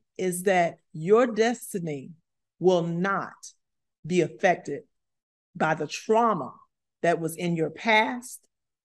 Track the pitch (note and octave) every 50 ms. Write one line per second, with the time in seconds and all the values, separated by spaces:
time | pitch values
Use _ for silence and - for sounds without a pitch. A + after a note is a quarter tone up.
0 | _ _ _ - F#3 F#3 F3 F3+ F3+ G3+ F#3 F3+ E3+ D#3+ - - _ _ - D#3
1 | D#3+ F#3 G#3+ A#3 C4 A#3+ G#3+ G#3 A3 A#3+ A#3+ - - - - F#3+ E3+ D#3+ D3 C3+
2 | C3 - E3 _ _ _ _ _ _ _ _ - E3+ F#3 F#3 E3+ E3+ E3+ E3+ E3+
3 | F#3 G3 G3 E3+ C3 - - - - - - _ _ _ _ _ _ _ _ _
4 | - D3+ F3+ F3 D#3 C#3 - - - F3+ E3+ F3 - D#3 C#3+ - - _ _ _
5 | _ _ _ _ _ _ _ _ _ _ - - F3 D#3 D#3+ D#3 D3+ D3 - -
6 | - - G#3+ A3+ A#3+ A3+ G3+ D#3+ B2+ A#2+ - - _ _ _ _ _ _ _ _
7 | - E3+ E3+ E3 E3 D#3+ E3 - F3+ F3 E3+ D#3+ D#3+ D3+ D#3+ - - A3+ G#3+ G#3+
8 | A3+ C4 B3+ B3 - - - - _ _ _ _ _ _ _ _